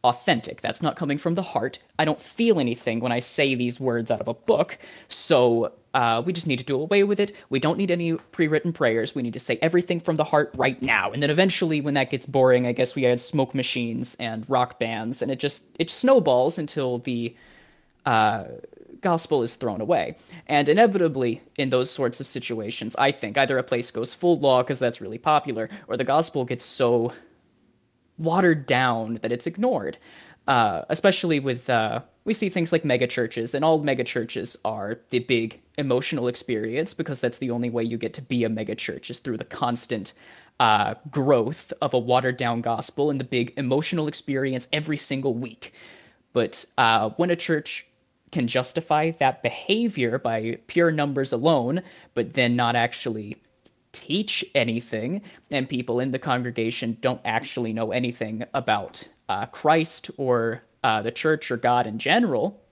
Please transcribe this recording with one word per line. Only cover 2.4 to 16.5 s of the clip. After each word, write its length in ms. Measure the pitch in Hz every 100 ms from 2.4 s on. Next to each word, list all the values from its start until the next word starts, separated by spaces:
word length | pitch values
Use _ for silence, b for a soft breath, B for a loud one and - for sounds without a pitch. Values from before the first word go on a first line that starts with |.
| 233 185
anything 420 | 123 117 - 117
when 100 | 123
I 80 | 120
say 360 | - - 139 127
these 240 | 123 120
words 300 | 131 117 110
out 100 | 110
of 80 | 107
a 40 |
book. 440 | 117 - 180 - - B B B
So, 640 | - - 160 123 117 113 - _ 131
uh, 260 | 117 117 165
we 60 |
just 160 | 170 165
need 120 | 127
to 40 | 131
do 140 | 135
away 240 | 156 202
with 160 | 202 202
it. 160 | 202 B B
We 100 | 135
don't 180 | 151 175
need 140 | 196
any 220 | 170 170
pre-written 580 | 165 - - 160 156 175
prayers. 440 | 165 127 113 117 143
We 80 |
need 100 | 120
to 60 | 120
say 180 | - 117
everything 380 | 165 175 175 175
from 160 | - 160
the 60 |
heart 300 | 147 151 147 127
right 260 | 139 123
now. 300 | 131 110 101
And 100 | 120
then 80 | 147
eventually, 500 | 156 190 - 170 151
when 140 | 143 139
that 160 | 131
gets 140 | 131 139
boring, 400 | 135 127 123 123
I 40 |
guess 240 | 123 127 -
we 120 | 123
add 120 | 123
smoke 360 | - 151 131 135
machines 600 | 123 127 117 117 120 -
and 280 | 117 110 117
rock 300 | 131 123 -
bands, 420 | 113 113 113 135
and 100 | 117
it 80 | 131
just, 240 | 143 - _ -
it 100 | 165
snowballs 680 | - 254 269 151 123 131